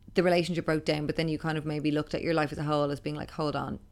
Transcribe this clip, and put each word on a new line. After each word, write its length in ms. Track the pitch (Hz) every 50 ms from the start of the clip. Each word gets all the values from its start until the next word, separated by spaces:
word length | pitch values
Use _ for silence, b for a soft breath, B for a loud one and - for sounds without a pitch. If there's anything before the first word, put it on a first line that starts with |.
| - - -
the 80 | - 175
relationship 440 | 180 175 175 170 170 180 156 -
broke 180 | - 156 156 151
down, 220 | - 151 151 151
but 100 | 143 156
then 120 | - 160 165
you 100 | 156 147
kind 180 | - 165 156
of 80 | 156 147
maybe 260 | 156 151 151 147 151
looked 240 | 147 151 151 - -
at 80 | 156 -
your 120 | 160 165
life 180 | 160 151 143 -
as 60 | -
a 60 | 151
whole 260 | 147 151 147 147 143
as 100 | 143 139
being 160 | - 151 151
like, 140 | 151 - -
"Hold 260 | - - 156 147 143
on, 220 | 139 135 135 139 - - -